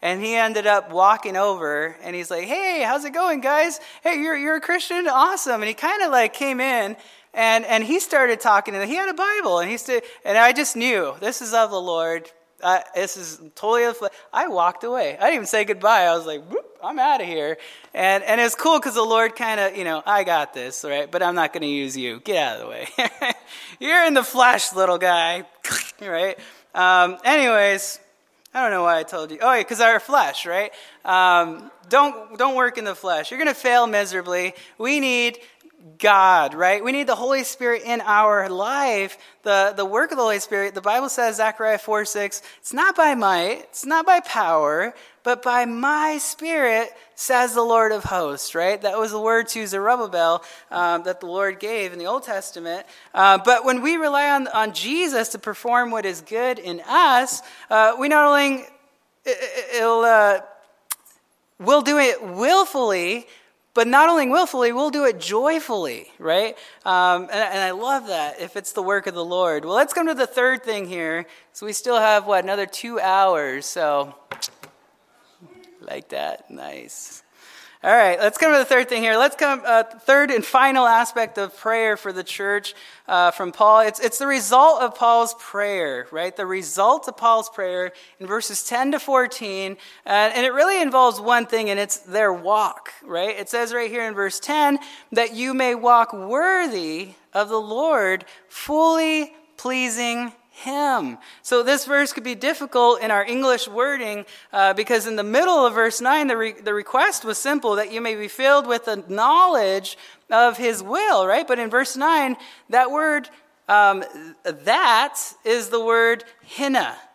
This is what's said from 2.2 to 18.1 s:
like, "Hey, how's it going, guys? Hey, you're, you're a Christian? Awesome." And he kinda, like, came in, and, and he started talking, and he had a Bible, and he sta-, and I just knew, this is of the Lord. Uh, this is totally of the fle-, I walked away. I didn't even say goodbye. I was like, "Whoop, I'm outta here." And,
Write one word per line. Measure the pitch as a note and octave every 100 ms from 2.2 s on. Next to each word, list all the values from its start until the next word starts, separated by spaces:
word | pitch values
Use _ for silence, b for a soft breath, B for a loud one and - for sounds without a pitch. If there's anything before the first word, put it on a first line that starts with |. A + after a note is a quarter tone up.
| E3+
like, | E3+ F3+
"Hey, | D#4 G4 E4+
how's | A#3 C4+
it | C#4+
going, | C#4+ F4+ D4+
guys? | B3+ D4 E4+ D#4 B B
Hey, | E4 E4
you're, | D4+ D4+
you're | C#4+ D#4
a |
Christian? | D4+ F4 F4+ F4+ F4
Awesome." | C4 D#4+ F#4+ - A#3
And | G#3+
he |
kinda, | A3 D4+ G#4 F4+
like, | C4 A3+
came | - C#4 B3+
in, | C4 B3 G3+ A3 B B B
and, | - A3+ A3+ A3+
and | A3+
he | A3 E4+
started | - D4 B3+ A3+
talking, | A#3+ G3+ G#3
and | G3 G3+
he | D#4+
had | F#4+
a |
Bible, | E4 G4 G#4 E4 F3
and | F3
he | A#3
sta-, | - B3 A#3 B
and | - G#3
I | A#3
just | B3+ D4 A#3
knew, | A#3+ A3 D3+ C#3
this | G3+ C4
is | A#3
of | A3+ A3
the | G3
Lord. | F3+ E3 E3 E3 E3 _ _ _
Uh, | F3+ F#3 - -
this | F#3+ F#3+
is | E3+ D#3 D#3+ -
totally | G#3 A#3
of | A#3+
the | A#3
fle-, | G3+ B B
I | - E4+
walked | F#3+ F3 F3+ A#3
away. | B3 E3 D3
I |
didn't | G#3+
even | D#4 G3+
say | A3 G#3+
goodbye. | G3 G3+ A3+ F3+
I | E3+
was | D#3+
like, | D3+ D#3
"Whoop, | G#4+ - -
I'm | F#3 D4
outta | C4 C4+ F3+
here." | E3 D3 D#3 B B B
And, | - F#3